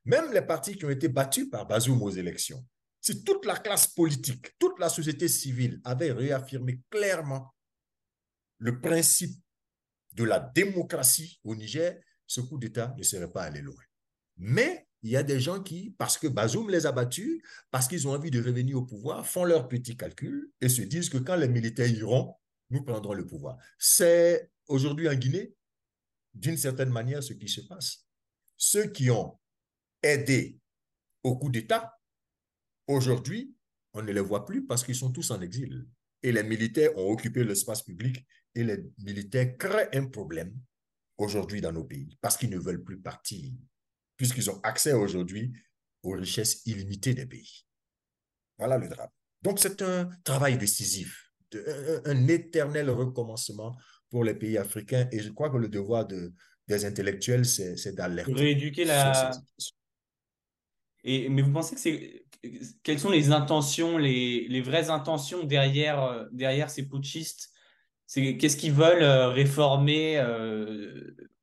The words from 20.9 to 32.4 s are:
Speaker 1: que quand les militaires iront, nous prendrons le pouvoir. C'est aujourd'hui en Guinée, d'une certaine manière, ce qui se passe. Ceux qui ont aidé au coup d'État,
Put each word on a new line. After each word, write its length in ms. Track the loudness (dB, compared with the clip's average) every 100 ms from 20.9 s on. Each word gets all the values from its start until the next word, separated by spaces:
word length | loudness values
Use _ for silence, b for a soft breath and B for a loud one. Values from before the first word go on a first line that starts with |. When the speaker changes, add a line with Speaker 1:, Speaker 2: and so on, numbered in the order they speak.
| -4 -2
Speaker 1:
que 80 | -2
quand 200 | 0 2
les 100 | 2
militaires 420 | 2 0 0 0
iront, 460 | 2 2 2 2 -6 _ _ -6
nous 140 | -6
prendrons 300 | -4 -6 -4
le 120 | -6 -8
pouvoir. 320 | -10 -12 -14 b b
C'est 720 | 4 6 8 8 8 4 0 _ -2
aujourd'hui 420 | 2 2 0 0
en 60 | 2
Guinée, 400 | 0 -2 -4 -14 _ _ _ _ _ _ _
d'une 240 | -8 -4 -2
certaine 340 | -2 -2 0
manière, 320 | 0 -2 -4
ce 100 | -6
qui 160 | -10 -8
se 120 | -8
passe. 440 | -10 -8 -8 -8 _ _ _ _ _ -2
Ceux 300 | 2 4 2
qui 180 | 2 2
ont 300 | 4 0 -8 _ _ _ _ _ _
aidé 560 | 2 4 4 2 2 -6 _ _ _ _ _ _
au 120 | -2 0
coup 120 | -2
d'État, 480 | -2 0 0 -2 -14 _ _ _ _